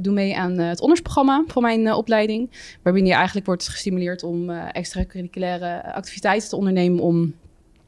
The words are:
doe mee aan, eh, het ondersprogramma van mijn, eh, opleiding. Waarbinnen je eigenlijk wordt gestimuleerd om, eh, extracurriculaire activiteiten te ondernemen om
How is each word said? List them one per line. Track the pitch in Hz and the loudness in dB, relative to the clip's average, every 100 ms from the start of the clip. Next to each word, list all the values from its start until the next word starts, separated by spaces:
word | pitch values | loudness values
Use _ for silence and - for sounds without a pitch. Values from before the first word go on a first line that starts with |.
doe | 185 | -2
mee | 202 196 - | 0 0 -2
aan, | 180 180 | -2 0
eh, | 170 | -2
het | 175 | 0
ondersprogramma | 269 339 - - 269 269 320 | 4 4 2 2 4 4 2
van | - | 0
mijn, | 240 226 220 | 2 2 2
eh, | 220 | 0
opleiding. | 226 220 214 220 247 - - - | 2 2 2 -2 -6 -10 -20 -2
Waarbinnen | 180 190 190 | 2 4 4
je | 160 | 4
eigenlijk | 185 202 190 | 2 0 -2
wordt | 180 - | -4 -4
gestimuleerd | - 202 185 175 180 | -6 -4 -2 -2 -6
om, | 175 170 175 | -6 -4 -4
eh, | 170 165 | -6 -8
extracurriculaire | - 175 190 175 190 175 - 180 175 175 175 - | -8 -8 -6 -6 -6 -10 -6 -4 -4 -6 -8 -8
activiteiten | - 185 - 208 208 208 | -10 -12 -4 0 0 0
te | 196 | -2
ondernemen | 196 185 180 175 | 0 2 4 4
om | 175 170 170 - - _ _ _ | 4 2 0 -4 -18 _ _ _